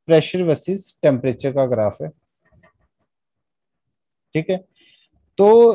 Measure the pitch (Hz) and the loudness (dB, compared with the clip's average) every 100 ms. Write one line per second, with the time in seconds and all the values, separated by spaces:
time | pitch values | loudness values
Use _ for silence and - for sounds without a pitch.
0 | - 160 151 185 175 147 - 196 - - | 0 0 0 -4 -4 -4 -6 -10 -12 -4
1 | 151 127 131 117 139 135 131 117 104 - | -2 -2 -4 -6 -6 -4 -4 -2 -4 -6
2 | - - _ _ _ _ _ _ _ _ | -14 -16 _ _ _ _ _ _ _ _
3 | _ _ _ _ _ _ _ _ _ _ | _ _ _ _ _ _ _ _ _ _
4 | _ _ _ 156 160 185 - _ _ _ | _ _ _ -8 -6 -8 -10 _ _ _
5 | _ _ _ - 202 226 233 | _ _ _ 0 4 6 4